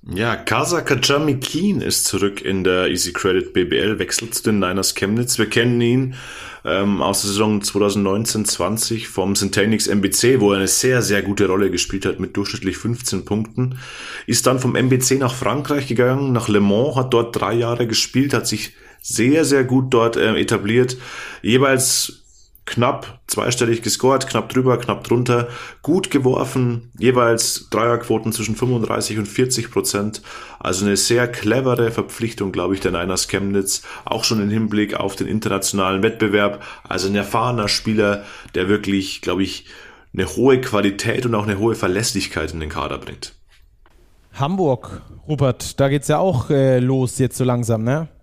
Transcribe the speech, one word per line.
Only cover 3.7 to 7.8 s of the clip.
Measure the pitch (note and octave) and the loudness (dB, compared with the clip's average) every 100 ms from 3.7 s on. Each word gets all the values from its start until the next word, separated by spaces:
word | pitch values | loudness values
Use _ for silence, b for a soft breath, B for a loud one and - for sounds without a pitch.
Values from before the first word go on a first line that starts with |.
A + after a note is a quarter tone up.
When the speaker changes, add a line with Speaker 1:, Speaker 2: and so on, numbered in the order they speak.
| - | 2
Speaker 1:
L, | F#2+ G#2 | 0 0
wechselt | F2+ - A2+ | -2 -4 -6
zu | - | -4
den | A2+ G#2+ | 0 2
Niners | F2+ F#2+ F#2 - | 2 0 -2 -2
Chemnitz. | G2+ A2 B2 - | 0 0 0 0
Wir | G#2+ | 2
kennen | - A#2+ A#2+ | 2 2 4
ihn, | A#2 B2 C3 C3 B B B B | 4 2 0 -6 B B B B
ähm, | - F2+ G2 G2 | -2 0 2 2
aus | D2 G2 | 0 0
der | G2 | -2
Saison | G2+ G#2+ G#2+ | 0 2 2
zweitausendneunzehn | G2+ G2+ | 0 0